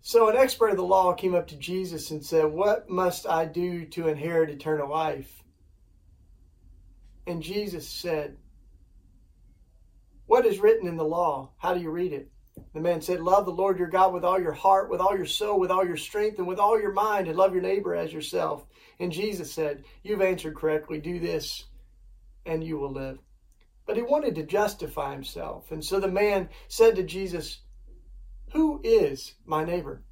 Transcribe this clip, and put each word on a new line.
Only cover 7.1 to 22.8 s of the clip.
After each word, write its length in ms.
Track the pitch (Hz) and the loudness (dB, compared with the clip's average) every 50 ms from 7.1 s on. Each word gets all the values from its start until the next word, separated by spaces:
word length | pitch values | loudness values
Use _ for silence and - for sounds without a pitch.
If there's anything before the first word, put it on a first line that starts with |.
| - - - | -20 -16 -10
And 160 | 180 170 165 | -10 -8 -8
Jesus 460 | 151 160 196 208 208 202 175 160 - - | -8 -6 -6 -4 -4 -4 -8 -10 -10 -12
said, 480 | - - - 175 160 151 147 143 - - - - _ - - - - - - _ _ - _ - _ - - _ _ _ - - _ _ - _ _ _ _ _ _ - _ _ _ - - | -12 -8 -4 -4 -4 -4 -4 -8 -12 -18 -20 -20 _ -20 -20 -20 -20 -20 -20 _ _ -20 _ -20 _ -20 -20 _ _ _ -20 -20 _ _ -20 _ _ _ _ _ _ -20 _ _ _ -20 2
"What 200 | - - 254 240 | 4 4 6 6
is 140 | 220 202 190 | 4 2 4
written 260 | 202 214 226 220 190 | 4 4 4 4 2
in 100 | 175 165 | -4 -4
the 60 | 165 | -2
law? 480 | 156 156 165 170 175 160 143 139 135 127 _ | -2 -2 0 2 0 0 0 -2 -8 -14 _
How 180 | _ - 175 180 | _ -4 -2 -2
do 60 | 180 | -2
you 100 | 170 156 | -4 -4
read 220 | 156 175 185 180 | -4 -4 -4 -4
it?" 180 | 147 139 - - _ - _ _ _ - - - | -4 -8 -10 -14 _ -20 _ _ _ -20 -20 -14
The 80 | - 156 | -10 -4
man 200 | 160 175 175 160 | -2 -2 -2 -2
said, 200 | 156 - 180 165 | -2 -4 -4 -2
"Love 260 | 165 180 190 202 196 | 2 4 4 4 4
the 40 | 180 | 2
Lord 300 | - 175 190 196 190 180 | -2 0 0 0 2 0
your 80 | 180 165 | -2 0
God 260 | 180 185 190 190 180 | 4 4 4 4 4
with 100 | 180 165 | 0 0
all 160 | 175 185 190 | 2 2 2
your 120 | 180 165 | 0 -2
heart, 380 | 156 - - 196 196 190 196 190 | -4 2 4 6 6 6 4 0
with 100 | 190 175 | -2 0
all 160 | 185 196 202 | 2 2 2
your 100 | 190 180 | 0 -2
soul, 320 | - - - 214 208 208 190 | -4 -4 -2 -2 0 2 2
with 140 | 185 185 | 2 2
all 120 | 185 185 190 | 2 2 2
your 120 | 180 170 | 0 -2
strength, 420 | - - - - 208 208 214 208 196 | -6 -8 -6 -4 -2 -2 -2 -2 -4
and 80 | 180 | -4
with 140 | 180 185 185 | -4 0 2
all 200 | 202 214 226 220 | 4 4 4 2
your 120 | 208 196 | 0 0
mind, 340 | 196 196 208 214 208 202 185 | 0 0 0 2 0 0 -2
and 100 | 165 156 | -2 2
love 160 | 175 190 190 | 4 4 4
your 100 | 180 185 | 4 0
neighbor 340 | 180 185 196 202 196 185 175 | 0 0 -2 -2 -2 -2 -2
as 160 | 170 165 160 | -2 -4 -4
yourself." 520 | 165 156 147 - 180 180 160 156 151 147 - - _ _ - - _ _ | -6 -10 -10 -4 -2 -2 -2 -2 -4 -6 -10 -20 _ _ -20 -20 _ _
And 100 | 180 175 | -6 -6
Jesus 420 | 156 175 202 214 196 175 156 - | -4 -4 -4 -4 -4 -6 -10 -10
said, 300 | - 160 160 147 143 - - - - - - | -6 -4 -4 -4 -4 -6 -12 -20 -20 -18 -6
"You've 180 | 202 208 190 | -4 0 2
answered 320 | 190 185 185 180 - 156 151 | 2 2 2 0 -4 -8 -8
correctly. 460 | - - 156 156 151 - - 160 151 | -2 0 0 0 0 -2 -4 -10 -8
Do 180 | 151 170 175 175 | -6 -6 -6 -6
this, 460 | 165 170 165 156 - - - - - - - - - _ _ _ - - - - - - - - - | -4 -4 -4 -4 -6 -6 -10 -12 -14 -18 -20 -20 -20 _ _ _ -20 -20 -20 -20 -20 -20 -20 -16 -8
and 180 | 170 160 160 | -6 -6 -4
you 160 | 160 160 160 | -4 -6 -6
will 140 | 143 | -6